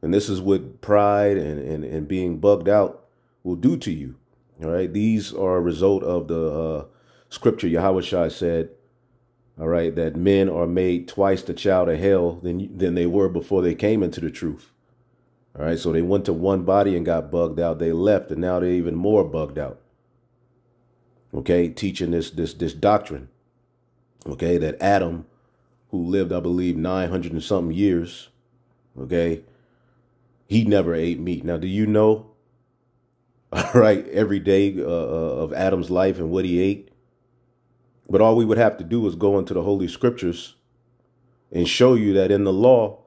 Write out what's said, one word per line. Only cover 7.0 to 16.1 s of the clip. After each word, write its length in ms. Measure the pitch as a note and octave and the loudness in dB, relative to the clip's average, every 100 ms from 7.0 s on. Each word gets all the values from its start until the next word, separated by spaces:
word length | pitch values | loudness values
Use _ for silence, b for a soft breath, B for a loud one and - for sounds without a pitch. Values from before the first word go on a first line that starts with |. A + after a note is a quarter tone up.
| b b b | b b b
scripture 380 | - B2 - F2+ | -2 -2 0 -2
Yahweh 340 | E2 F#2+ F#2+ | 0 2 0
Shai 260 | E2+ F#2 E2 | -2 -2 -2
said, 420 | - F2 E2 D#2+ - _ _ _ _ _ _ _ - | -2 -2 -2 -4 -10 _ _ _ _ _ _ _ -8
all 80 | D#2+ | -2
right, 280 | E2+ E2+ D#2 | 0 0 -2
that 200 | D#2+ D#2+ | -4 0
men 340 | F2+ G2 F#2+ | 2 4 4
are 180 | E2+ E2+ | 0 -2
made 400 | F2+ F#2 F2 F2 | 0 0 0 -4
twice 340 | - G2 F#2+ | 0 0 0
the 120 | - E2 | -4 -4
child 340 | G#2 F#2 E2+ | 0 2 2
of 80 | D#2+ | 2
hell 360 | F#2+ G2 E2+ | 2 2 2
than, 440 | E2+ F2+ F2 G2 F#2+ | -2 -6 -6 -6 -2
than 160 | F2+ | -2
they 140 | F2 F2 | 2 2
were 200 | F#2 F#2+ | 2 0
before 360 | F2 - G2 | -2 -2 0
they 100 | F2+ | 0
came 300 | D#2+ G#2 A2 | 0 0 0
into 180 | F2+ D#2+ | -2 -4
the 80 | D#2+ | -8
truth. 420 | - E2+ D2 - _ _ _ _ _ _ _ _ - | -6 -8 -8 -16 _ _ _ _ _ _ _ _ -8
All 80 | D2+ | -4
right, 140 | E2 | -2
so 120 | E2+ | 0
they 120 | D#2+ | 0
went 220 | F2 | 2